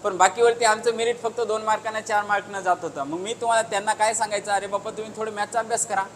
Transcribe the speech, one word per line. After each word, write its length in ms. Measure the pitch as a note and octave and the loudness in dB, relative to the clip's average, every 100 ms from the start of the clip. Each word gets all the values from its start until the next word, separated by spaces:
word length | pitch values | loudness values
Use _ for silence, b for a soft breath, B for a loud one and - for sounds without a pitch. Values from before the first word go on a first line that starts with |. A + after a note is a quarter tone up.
पण 120 | G3+ F#3 | -2 4
बाकीवरती 480 | F#3+ A3+ A#3 A#3 | 4 6 4 6
आमचं 300 | A#3 G#3+ A#3 | 4 4 0
मेरिट 280 | A3+ A#3 A#3+ | 0 -2 0
फक्त 180 | A3+ A3 | -4 -4
दोन 220 | A3 A3 | -2 -2
मार्कांना, 380 | A3 G#3+ A3 A3 | 0 -2 -2 -6
चार 240 | G#3+ G#3 | 0 0
मार्कनं 360 | G#3 G3+ F#3 G3 | 2 -2 -2 -4
जात 160 | F#3 F3 | 0 0
होतं." 200 | E3+ D3 | -2 -6
मग 160 | C#3 E3 | -6 -6
मी 160 | G3 | -6
तुम्हाला 280 | A#3 A#3 A3+ | -4 2 2
त्यांना 300 | A3 G3+ G#3 | 2 0 0
काय 220 | G#3+ G#3+ | 2 2
सांगायचं, 380 | A3 G#3+ G#3 G3+ | 2 -2 -2 0
"अरे 140 | G3 G3 | -2 0
बाबा 240 | G3+ A3 | -4 -4
तुम्ही 220 | G#3+ A3 G#3+ | -8 -10 -6
थोडं 160 | A3 | -6
मॅथचा 260 | G#3 G#3 A#3 | -4 -2 -2
अभ्यास 280 | A3+ A#3 - | 0 -2 0
करा." 180 | F#3+ G3 | -2 -2